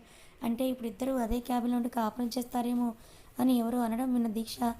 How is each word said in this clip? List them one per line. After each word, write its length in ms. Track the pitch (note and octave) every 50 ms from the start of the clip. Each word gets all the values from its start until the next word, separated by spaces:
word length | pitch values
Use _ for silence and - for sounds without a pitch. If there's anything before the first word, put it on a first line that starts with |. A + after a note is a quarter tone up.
| - - - - - - - - -
అంటే 260 | A#3 A#3 A3+ C4 C4
ఇప్పుడు 200 | B3+ B3+ A#3 A#3
ఇద్దరు 240 | G3 - B3+ C4 C4+
అదే 280 | B3+ A#3 G#3+ A#3 B3
క్యాబిన్లో 360 | A#3+ - B3 B3 A3+ B3 B3
ఉండి 120 | B3 A#3 A#3+
కాపురం 420 | - A#3+ A3+ G#3+ G#3+ - B3 A#3 - B3+
చేస్తారేమో" 560 | A#3+ B3 - B3 A#3 A#3+ A#3+ A#3+ A#3+ A#3+ A3+ - - - - - - - - -
అని 200 | B3 C4 B3+ A#3+
ఎవరో 200 | A3+ A3+ A#3 B3
అనడం 340 | A#3+ A3+ A3 A3+ C4 C4 B3
విన్న 140 | A#3+ A#3
దీక్ష 300 | A#3 G#3 A3+ A3+ - - - B3 A#3 A#3 -